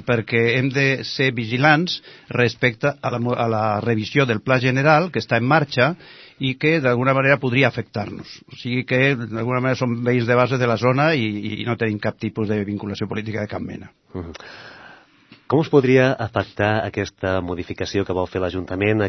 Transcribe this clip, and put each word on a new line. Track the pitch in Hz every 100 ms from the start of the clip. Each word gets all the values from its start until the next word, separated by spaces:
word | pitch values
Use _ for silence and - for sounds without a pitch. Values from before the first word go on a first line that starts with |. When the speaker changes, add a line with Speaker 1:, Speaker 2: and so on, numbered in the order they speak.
| 101
Speaker 1:
perquè | 117 101 117 117 123
hem | 131
de | 127 139 131 123
ser | - 131
vigilants | 120 110 123 147 151 180 - - - -
respecte | 117 120 - 127 113 143 139
a | 131
la | 120
mo-, | 120 120
a | 117
la | 110 110 104
revisió | 107 110 107 147 135
del | 107
Pla | - 127
General | 127 131 143 151 180
que | 135
està | - 117
en | 123
marxa | 156 143 - 127 175 - - - -
i | 135 131
que | 151 160
d'alguna | 131 123 131
manera | 135 135 135
podria | 131 120 131
afectar-nos. | 120 113 113 101 95 - - -
O | -
sigui | 127 123
que | - 127 135 131
d'alguna | 110 110 117 127
manera | 131 127
som | 127 117
veïns | 123 123 117
de | 123
base | 120 127
de | 123
la | 110
zona | 123 127 156 156
i, |
i, | 107 104 104 107
i | 113
no | 117
tenim | 113 104
cap | 110 -
tipus | 110 - 104
de | 107 101
vinculació | 101 101 101 101
política | 101 110 104
de | 104
cap | 92
mena. | 92 - - _ _
Speaker 2:
Mhm. | 92 82 80 - - - - - - _ _ _ - -
Com | 139
us | 151
podria | 147 127 131 127 131
afectar | 110 104 98 - 104 107 101
aquesta | 104 98 - 95 92
modificació | 87 87 87 85 90 101 98
que | 90
vol | 90
fer | 95
l'Ajuntament? | 92 92 87 92 104 110